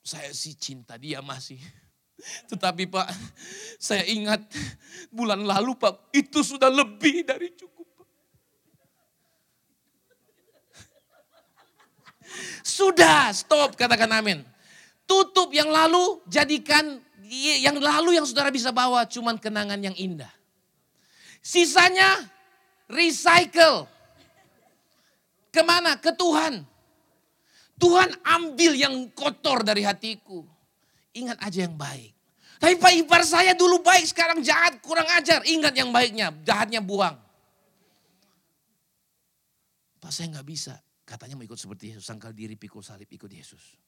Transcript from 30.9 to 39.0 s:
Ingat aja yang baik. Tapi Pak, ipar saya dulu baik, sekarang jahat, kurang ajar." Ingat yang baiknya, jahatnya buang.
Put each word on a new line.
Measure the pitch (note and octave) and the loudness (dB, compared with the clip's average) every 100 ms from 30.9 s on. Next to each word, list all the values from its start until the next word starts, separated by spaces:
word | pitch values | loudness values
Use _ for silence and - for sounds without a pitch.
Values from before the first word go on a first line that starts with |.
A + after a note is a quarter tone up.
| _ _ A3+ | _ _ -14
Ingat | B3 A#3 | -12 -10
aja | G3+ F3+ | -8 -6
yang | F3 D#3 | -6 -8
baik. | C#3 C3+ A2+ _ _ _ _ _ | -12 -14 -20 _ _ _ _ _
Tapi | D#4+ F4+ | 2 6
Pak, | F4+ F4 | 6 6
ipar | D#4 E4+ | 4 4
saya | E4 E4+ F#4 F4 | 4 4 4 4
dulu | F4+ F4+ | 4 6
baik, | F4 F#4 E4 | 6 4 4
sekarang | - E4 E4 | -2 0 0
jahat, | C4+ D#4 E4+ B3 | 0 2 2 -2
kurang | C4+ E4 D#4+ F4 | -6 -4 0 0
ajar." | D#4 D#4 B3+ | 2 0 2
Ingat | D#4+ D4+ | 0 0
yang | C4 B3+ | -2 0
baiknya, | A#3+ B3 G#3+ F#3 - | 2 0 -2 -6 -6
jahatnya | G3 G#3 A3 A3+ | -2 -2 0 -4
buang. | F#3+ G3+ F3+ C3+ _ _ _ _ _ _ _ _ _ _ _ _ _ _ _ _ _ _ | -6 -2 -2 -4 _ _ _ _ _ _ _ _ _ _ _ _ _ _ _ _ _ _